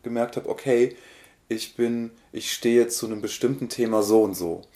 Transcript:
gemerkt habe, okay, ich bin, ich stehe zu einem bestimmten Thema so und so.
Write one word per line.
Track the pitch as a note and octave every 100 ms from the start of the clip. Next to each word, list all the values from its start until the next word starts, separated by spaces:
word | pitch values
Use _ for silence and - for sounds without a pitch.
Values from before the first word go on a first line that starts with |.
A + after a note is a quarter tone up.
gemerkt | A#2 A#2 A#2 -
habe, | -
okay, | - C3+ A#2+ B2 - - - - _ _
ich | A2+ - -
bin, | A#2 A#2+ A#2 A#2 _
ich | - -
stehe | - A#2+ A#2+ A#2
zu | - A2+
einem | G#2+
bestimmten | G#2 - B2 C3+ A#2+
Thema | - A2+ A2
so | G2+ A2
und | G#2+ F2
so. | F2 E2 -